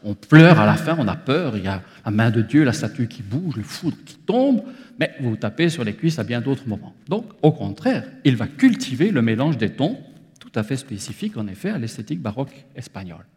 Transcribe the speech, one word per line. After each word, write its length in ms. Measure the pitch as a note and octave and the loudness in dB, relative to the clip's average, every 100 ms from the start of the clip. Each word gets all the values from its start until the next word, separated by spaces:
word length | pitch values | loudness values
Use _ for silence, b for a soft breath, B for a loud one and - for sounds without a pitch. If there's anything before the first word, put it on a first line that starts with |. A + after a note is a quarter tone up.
on 100 | G#2 | -8
pleure 440 | G#2 - D#3 E3 D#3+ | -10 6 10 10 10
à 80 | G#2+ | 6
la 100 | G#2+ | 2
fin, 200 | - E3 | 0 -2
on 80 | A2+ | 0
a 100 | D#2+ | -2
peur, 400 | - D3 E3 G#2+ | -2 -2 -2 -4
il 80 | |
y 40 | F#2+ | -6
a 140 | F#2+ - B | -8 -10 B
la 60 | - | -4
main 200 | G#2 A2+ | 0 2
de 120 | A2+ | 2
Dieu, 220 | G#2 D3 | 2 4
la 80 | D3 | 4
statue 340 | A2 G#2+ - A#2 | 2 -4 -4 -6
qui 160 | - | -6
bouge, 340 | G2 B2+ F#3 A#2+ | -8 -6 -6 -8
le 60 | |
foudre 340 | G2+ - E3+ - | -10 -8 -8 -8
qui 120 | - - | -14 -20
tombe, 460 | - A3 C4+ B3 - B B - | -4 0 2 0 -2 B B -6
mais 140 | D#3+ - | -6 -4
vous 100 | B2+ | -6
vous 60 | A2 | -4
tapez 320 | A2 G#2+ E3+ | -6 0 -2
sur 160 | D#3+ | 0
les 100 | A2+ | -6
cuisses 240 | G2+ D#3+ D#3+ | -2 -2 -2
à 60 | |
bien 160 | G#2 B2 | -4 -4
d'autres 260 | A#2 C3+ A#2 | -2 -4 -4
moments. 280 | G#2 - - - | -8 -10 -20 -6
Donc, 180 | G3 - - | -6 -6 2
au 100 | D#3 | 2
contraire, 520 | D3+ G2+ G2 B3+ A3+ - - | 2 -6 -4 -2 -2 -4 0
il 120 | C#3+ A#2 | 2 2
va 100 | - | -2
cultiver 640 | - C4 G#3+ - B2+ F#3 | 2 4 4 -4 -2 0
le 120 | E3 | 2
mélange 360 | A#2 A2 C#3+ C3+ | 0 0 0 0
des 120 | G#2+ | -2
tons, 280 | - C#3+ B3+ - - - _ | -2 -4 -4 -12 -20 -20 _
tout 100 | - | -10
à 80 | A#2+ | -6
fait 140 | G#2+ C3+ | -4 -6
spécifique, 600 | - G2+ - - G#3+ G#3 | -8 -14 -12 -10 -10 -8
en 100 | G#2+ | -10
effet, 240 | F#2 F#3 | -8 -8
à 80 | G#3+ | -6
l'esthétique 420 | A2+ - G#2+ E3 | -8 -10 -10 -8
baroque 460 | B2 G#2+ C#3 - - - | -8 -6 -8 -10 -20 -18
espagnole. 480 | B2 - F#2 E2 - | -16 -14 -16 -18 -20